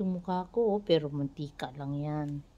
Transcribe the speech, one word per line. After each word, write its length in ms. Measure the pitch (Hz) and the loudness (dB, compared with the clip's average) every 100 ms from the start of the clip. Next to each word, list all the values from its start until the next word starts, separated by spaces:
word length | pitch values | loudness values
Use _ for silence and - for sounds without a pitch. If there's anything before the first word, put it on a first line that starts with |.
yung 160 | 190 185 | -2 -2
mukha 240 | 180 180 185 | -2 -2 -2
ko, 240 | - 233 202 | 2 4 4
oh, 40 | |
pero 240 | 202 165 151 | 4 4 4
mantika 640 | 143 139 - 147 - 135 135 | -2 -2 -4 -10 -8 -10 -6
lang 160 | 139 143 | -6 -4
yan. 320 | 147 151 147 147 143 | -2 -2 -4 -6 -10